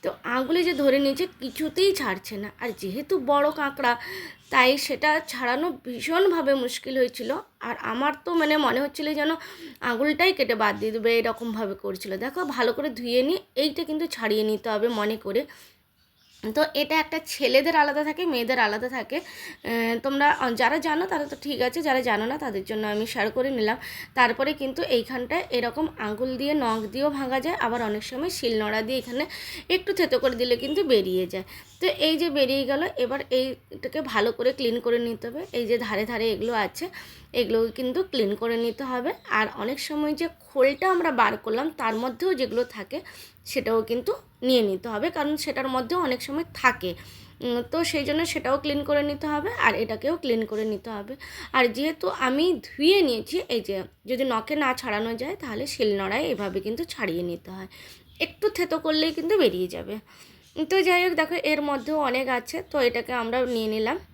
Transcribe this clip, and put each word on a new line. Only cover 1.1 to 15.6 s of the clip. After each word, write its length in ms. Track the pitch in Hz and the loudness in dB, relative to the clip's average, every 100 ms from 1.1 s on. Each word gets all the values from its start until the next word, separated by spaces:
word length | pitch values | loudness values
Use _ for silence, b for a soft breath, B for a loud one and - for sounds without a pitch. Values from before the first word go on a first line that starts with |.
| 269 359 - | 0 -4 -6
কিছুতেই 520 | 262 - 311 302 392 | -10 -6 -4 2 4
ছাড়ছে 440 | 392 254 190 - 208 | 4 -2 -4 -6 -10
না। 140 | 208 - | -10 -8
আর 100 | 240 190 | -8 -6
যেহেতু 400 | 196 202 285 370 | -6 -6 0 0
বড় 320 | 254 285 294 | 4 4 4
কাঁকড়া, 460 | 311 285 277 262 240 B B B B - | 2 -4 0 0 0 B B B B 0
তাই 280 | 269 254 277 | 4 6 4
সেটা 420 | - 277 302 302 311 | 0 0 2 2 0
ছাড়ানো 500 | 247 247 262 320 285 | -4 0 0 0 -4
ভীষণভাবে 680 | - 240 - 330 392 339 269 | -8 -8 -2 4 4 4 4
মুশকিল 420 | 277 247 254 - 262 | 2 2 -4 -4 2
হয়েছিল। 400 | 247 - 226 302 - _ | 2 0 -4 -4 -6 _
আর 140 | 226 214 | -8 -6
আমার 320 | 214 226 285 302 | -4 0 0 -2
তো, 100 | - | 0
মানে, 220 | 339 302 302 | 2 4 4
মনে 240 | 269 240 | 4 2
হচ্ছিল 340 | 285 294 302 | 0 -2 -2
যেন 160 | 302 302 330 B B 330 247 | 0 0 0 B B -18 -6
আঙুলটাই 520 | - 233 285 302 359 | -2 2 2 4 4
কেটে 220 | 370 247 | 4 2
বাদ 240 | 220 214 202 | 4 2 2
দিয়ে 140 | 214 | -2
দেবে, 260 | 220 226 233 | 0 2 4
এরকমভাবে 560 | 233 220 233 220 214 | 2 -2 -4 -4 -4
করছিল। 420 | 196 202 190 208 190 | -4 -6 -6 -6 -4
দেখো, 280 | 240 277 | -4 -4
ভালো 280 | 339 247 262 | -4 0 0
করে 180 | 240 294 | 2 -4
ধুয়ে 320 | 226 240 247 | -4 0 2
নিয়ে 160 | 262 370 - | 4 0 -2
এইটা 300 | - 302 - | 0 0 0
কিন্তু 220 | 320 311 330 | -4 -2 -4
ছাড়িয়ে 360 | - 226 214 | -2 0 2
নিতে 280 | 214 214 226 | 2 0 0
হবে 180 | 214 226 | 0 0
মনে 280 | 226 208 220 | 0 -2 -2
করে। 300 | 208 196 285 B | -2 -2 -2 B